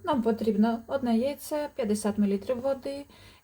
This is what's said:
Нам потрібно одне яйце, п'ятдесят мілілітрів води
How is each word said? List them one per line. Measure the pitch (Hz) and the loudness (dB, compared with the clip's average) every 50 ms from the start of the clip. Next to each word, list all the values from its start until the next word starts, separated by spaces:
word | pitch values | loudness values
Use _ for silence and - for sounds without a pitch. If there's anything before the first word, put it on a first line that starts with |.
| - | -2
Нам | 349 302 247 | 0 0 2
потрібно | 220 226 226 - 214 226 208 196 214 233 226 233 - | 2 2 0 2 2 2 4 4 4 2 2 -2 -4
одне | - 277 269 262 240 226 | -4 -4 -2 0 2 2
яйце, | 220 247 285 285 - - - 311 294 294 285 - | 2 2 0 -2 -6 -6 -4 -4 -4 -4 -4 -4
п'ятдесят | - 240 208 208 208 - 208 208 | -4 -2 0 0 0 0 0 0
мілілітрів | 214 208 196 196 196 - - 254 240 | 2 2 2 2 0 -2 -2 -4 -2
води | 254 277 269 254 - 277 277 277 285 - - - - - - - | -2 -2 -2 -2 -4 -8 -8 -8 -10 -14 -20 -20 -20 -20 -20 -18